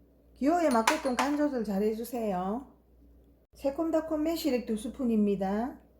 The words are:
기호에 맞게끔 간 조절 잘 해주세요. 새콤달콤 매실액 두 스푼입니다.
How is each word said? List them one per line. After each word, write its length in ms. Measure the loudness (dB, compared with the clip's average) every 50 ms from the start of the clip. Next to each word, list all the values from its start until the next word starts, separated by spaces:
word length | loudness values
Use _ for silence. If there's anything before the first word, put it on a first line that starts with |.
| -20 _ _ _ _ -20 -8
기호에 340 | 0 2 2 4 4 4 4
맞게끔 460 | 4 4 4 4 2 2 0 -2 -2
간 200 | 0 0 0 0
조절 280 | 0 0 0 0 -2 -4
잘 180 | -2 -2 0
해주세요. 960 | 0 0 -2 -2 -6 -6 -6 -4 -2 -2 -2 -2 -2 -4 -4 -6 -8 -12 -18 _ _ _ _ _ -20 -20 -20 -20 -20 -20 _ _ _ _ -16 -4
새콤달콤 640 | -4 -4 -2 0 -2 0 0 0 0 0 -2 -2
매실액 440 | 0 0 -2 -2 0 0 0 0 0
두 100 | -2 -4
스푼입니다. 1000 | -4 -4 -8 -6 -4 -2 2 2 4 4 2 2 0 0 -2 -2 -2 -2 -4 -6 -12 -18 _ _ _